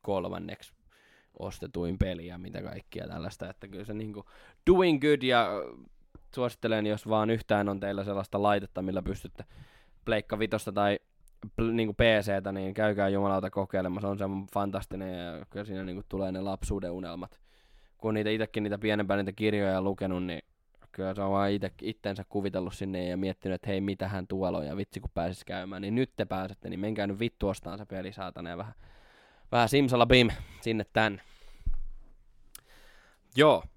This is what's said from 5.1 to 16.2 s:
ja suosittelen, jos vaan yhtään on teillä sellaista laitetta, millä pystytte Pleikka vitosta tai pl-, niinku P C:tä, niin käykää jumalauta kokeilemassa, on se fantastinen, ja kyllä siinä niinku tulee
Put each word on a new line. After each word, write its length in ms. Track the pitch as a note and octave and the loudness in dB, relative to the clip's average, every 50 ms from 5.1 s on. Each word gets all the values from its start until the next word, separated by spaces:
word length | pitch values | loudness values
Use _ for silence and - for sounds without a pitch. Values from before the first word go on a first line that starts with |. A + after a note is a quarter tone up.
| D3 C#3 B2+ | 4 4 6
ja 240 | B2+ B2 A#2+ A2+ F2+ G2+ G2 C#2 B1 A#1+ B1+ B1+ - - - - _ _ - - - - | 6 6 6 6 4 0 -4 -6 -8 -12 -16 -20 -20 -20 -20 -20 _ _ -20 -20 -12 -4
suosittelen, 500 | C3 B2 A#2+ - _ - A2+ A2 G#2+ G#2 | -2 -2 -2 -4 _ 0 2 2 2 2
jos 220 | G#2+ G#2+ G#2+ - G#2+ | 0 0 -2 0 2
vaan 200 | A2 G#2+ G#2+ A2 | 2 4 4 4
yhtään 400 | A#2 A2+ - - G#2 G2+ G2+ G2+ | 2 0 2 2 2 2 4 2
on 100 | G2+ G2 | -2 -2
teillä 240 | G2+ G2 G2 G2 F#2+ | -4 -4 -4 -4 -4
sellaista 380 | G#2 G2+ G2 F#2+ - - G2+ G2+ | -4 -4 -4 -4 -2 -2 2 4
laitetta, 380 | G#2 G#2 G2+ G2 - - - | 4 4 4 0 -4 -6 -4
millä 200 | F#2+ F#2+ F#2+ F#2 | -4 -2 -2 -2
pystytte 420 | - F#2+ F2+ - - - - - - - - - - - _ - _ _ - - _ | -2 -4 -6 -6 -8 -14 -14 -14 -16 -16 -18 -20 -20 -20 _ -20 _ _ -20 -12 _
Pleikka 340 | A#2 A2+ G#2+ - - A#2 G#2 | 0 0 0 0 -2 -2 0
vitosta 320 | A2+ G#2+ - G#2+ - A2 | 0 0 0 -2 -2 -2
tai 280 | G2 G2+ G2+ G2+ G2+ - _ _ _ _ - - - _ - G#3+ - | 0 2 4 4 2 0 _ _ _ _ -20 -20 -18 _ -16 -8 -2
pl-, 160 | - A2+ A2+ | 0 0 2
niinku 220 | A2+ A#2 A2+ G#2+ G2+ | 2 2 0 0 2
P 60 | - A#2+ A2+ A2 G#2 | 4 6 6 6 6
C:tä, 300 | G2+ G#2+ G2 G2 F#2+ G2 | 4 2 -2 0 -2 -4
niin 220 | G2 G2 F#2+ F#2+ G2 | -4 -4 -4 -4 -2
käykää 360 | - G#2+ G#2+ G#2 G2+ G2+ G2 | 0 2 2 2 2 2 2
jumalauta 400 | G2 G2 G2+ G2 G2 G2 F#2+ F#2 | 2 2 2 2 2 0 0 -2
kokeilemassa, 580 | - G2+ G2 - - F#2+ F#2 F2+ F2+ G2 G#2 G2+ | -2 -4 -4 0 0 -2 0 0 -2 -2 -2 -4
on 80 | G2+ | -2
se 80 | G2+ G2 G2 G2 G2 G2 F#2+ - | -2 -4 -4 -4 -6 -8 -4 -2
fantastinen, 680 | G2+ G2+ G2 F#2+ G#2 - - G2+ G2 F#2+ F#2 F#2 F2 | -2 -2 0 -2 -6 -6 -6 -10 -8 -8 -8 -8 -8
ja 260 | F2 F2 D#2+ D#2 - _ | -8 -10 -10 -12 -14 _
kyllä 160 | - G2 G#2 | -10 -10 -8
siinä 180 | G#2+ F#2+ F#2+ F#2+ | -8 -8 -8 -8
niinku 200 | F#2 F2+ G2 - - | -8 -8 -10 -10 -8
tulee 220 | - F#2+ | -4 -4